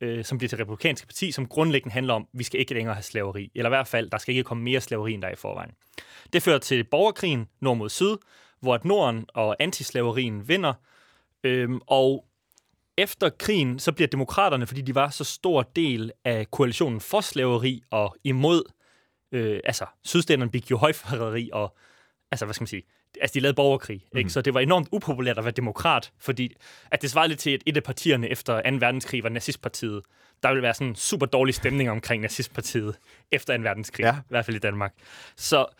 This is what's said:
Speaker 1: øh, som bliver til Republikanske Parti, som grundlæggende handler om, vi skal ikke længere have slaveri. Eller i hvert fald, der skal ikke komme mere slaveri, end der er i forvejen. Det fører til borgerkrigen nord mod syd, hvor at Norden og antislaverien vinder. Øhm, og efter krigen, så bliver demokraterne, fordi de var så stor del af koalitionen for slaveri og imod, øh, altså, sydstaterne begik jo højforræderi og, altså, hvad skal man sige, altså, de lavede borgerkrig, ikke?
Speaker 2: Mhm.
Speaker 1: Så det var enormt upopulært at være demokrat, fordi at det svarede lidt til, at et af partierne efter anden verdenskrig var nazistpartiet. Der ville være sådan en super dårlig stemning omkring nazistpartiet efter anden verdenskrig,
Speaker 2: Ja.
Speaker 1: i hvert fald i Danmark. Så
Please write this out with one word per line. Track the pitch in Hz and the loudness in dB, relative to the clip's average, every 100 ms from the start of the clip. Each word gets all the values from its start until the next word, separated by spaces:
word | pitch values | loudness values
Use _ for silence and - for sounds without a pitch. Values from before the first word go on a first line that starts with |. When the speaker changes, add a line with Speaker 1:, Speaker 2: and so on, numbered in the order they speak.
Speaker 1:
øh, | 120 117 | -6 -6
som | 113 127 | -6 -4
bliver | 120 | -4
til | 117 | -4
Republikanske | 104 107 165 135 - | -6 -2 -2 -2 -8
Parti, | - 190 | -6 -6
som | 143 123 | -4 -4
grundlæggende | - 160 139 127 | 0 2 2 0
handler | 117 127 | -4 0
om, | 113 - | -2 -4
vi | 123 | -8
skal | 120 - | -4 -2
ikke | 135 | -2
længere | 120 113 | -2 -4
have | 104 | -6
slaveri. | - 110 98 98 98 | -6 -6 -4 -6 -10
Eller | 117 117 | -4 0
i | 135 | 0
hvert | 123 | 0
fald, | 117 113 | -2 -2
der | 107 | -4
skal | - | -2
ikke | 127 | -2
komme | 123 117 | -2 -4
mere | 120 131 | 0 -2
slaveri, | - 113 110 | 0 -4 -4
end | 104 | -4
der | 95 | -6
er | |
i | 92 | -8
forvejen. | 101 95 85 - _ - - - - | -8 -10 -12 -18 _ -20 -20 -20 -2
Det | 175 | 2
fører | - 143 | 4 4
til | - 127 | 4 0
borgerkrigen | 113 147 208 202 180 127 110 _ | 2 2 2 2 -2 -2 -4 _
nord | 135 120 | 0 0
mod | 107 | -2
syd, | - 196 214 _ _ _ _ | 0 0 0 _ _ _ _
hvor | 131 | 0
at | 120 | 2
Norden | 165 202 139 113 110 | 2 2 2 0 -4
og | - 107 104 | -2 0 0
antislaverien | 160 - 139 127 120 117 120 104 113 | -2 -4 -4 -2 0 0 -2 -4 0
vinder. | 185 165 120 _ _ _ _ _ _ | 0 2 -2 _ _ _ _ _ _
Øhm, | 131 127 123 127 - | 0 2 0 -2 2
og | 135 131 139 - _ _ _ _ _ _ - | 4 6 2 -4 _ _ _ _ _ _ -2
efter | 196 - 175 - | -2 0 -2 0
krigen, | - 202 131 127 | 0 2 2 0
så | 170 | -2
bliver | 151 156 | 0 0
demokraterne, | 139 131 - 196 135 117 | 0 -2 2 2 2 -2
fordi | 135 | -6
de | 131 | -2
var | 127 143 | 0 0
så | - | -2
stor | 143 - 185 151 | -8 -2 2 2
del | 120 - 160 117 113 - | 2 0 0 0 -4 -6
af | 123 113 104 | -2 -2 -2
koalitionen | - 127 113 151 110 | 0 2 2 0 -2
for | - 208 | -2 -2
slaveri | - 139 127 120 131 123 - | 0 0 2 2 0 -4 -4
og | 110 104 - | -2 -2 -2
imod, | 135 131 151 170 - _ _ _ _ _ _ | -2 2 4 4 2 _ _ _ _ _ _
øh, | 127 110 101 | -2 -2 -2
altså, | - 117 - - | -2 -4 -6 -12
sydstaterne | - 175 165 139 120 | -2 0 4 2 2
begik | 123 - | -2 -2
jo | 117 | 2
højforræderi | 151 151 - 123 113 113 117 | 2 2 -4 -4 -2 -2 -4
og, | 107 104 - _ _ _ _ _ | -4 -4 -6 _ _ _ _ _
altså, | 131 | -4
hvad | 107 | -4
skal | - | -6
man | 117 | -8
sige, | 98 - _ _ - | -8 -12 _ _ -2
altså, | - | 0
de | 139 | 2
lavede | 139 143 | 2 4
borgerkrig, | 139 135 - | 4 2 -2
ikke? | 101 - 131 101 | -12 -8 -4 -2
Speaker 2:
Mhm. | |
Speaker 1:
Så | 135 | 0
det | 131 | 0
var | 127 | 2
enormt | 135 180 147 | 4 4 2
upopulært | 208 175 127 123 117 | -4 -4 -2 -2 -2
at | |
være | 113 | -2
demokrat, | 120 120 - 165 143 - _ | -2 -4 0 2 2 0 _
fordi | - 123 123 - - - - | -4 -2 -4 -6 -20 -20 -2
at | - | -2
det | 143 | 0
svarede | 117 160 | 2 2
lidt | 151 | 2
til, | 156 | 0
at | 139 - | 0 0
et | 147 | 0
af | |
partierne | - 123 165 131 117 | 0 -2 2 2 2
efter | 117 - 113 | -4 -2 0
anden | 123 135 | 0 2
verdenskrig | 120 127 - 127 | 2 0 -4 -4
var | 113 | -4
nazistpartiet. | 117 - 131 - - 113 104 - _ _ _ | -4 -6 -6 -8 -6 -6 -6 -12 _ _ _
Der | 131 | 2
ville | 135 | 2
være | 120 | 2
sådan | 113 131 | 0 -4
en | 107 | -4
super | - 202 135 | -4 -2 2
dårlig | 131 131 | 4 4
stemning | 123 131 139 123 | 2 0 2 0
omkring | 110 - 113 | 0 -2 -2
nazistpartiet | 110 - 120 - - 120 107 104 _ - _ | -2 -6 -8 -8 -4 -4 -4 -6 _ -20 _
efter | 143 - | -2 0
anden | 120 | -2
verdenskrig, | 110 101 107 - | 0 -2 -6 0
Speaker 2:
Ja. | 113 | 2
Speaker 1:
i | 143 - | 0 -2
hvert | 120 | -4
fald | 117 110 | -2 -2
i | |
Danmark. | 104 101 98 - - - - - | -2 -2 -4 -8 -20 -20 -20 -10
Så | - 147 - - | 2 4 4 -2